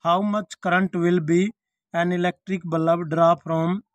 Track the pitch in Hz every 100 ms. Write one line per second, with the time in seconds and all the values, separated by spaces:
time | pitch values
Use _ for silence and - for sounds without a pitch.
0 | 165 180 208 208 190 - 185 180 190 180
1 | 170 180 156 170 202 - _ _ _ 170
2 | 175 180 175 - - 190 170 165 165 170
3 | 165 165 170 170 - 165 165 190 _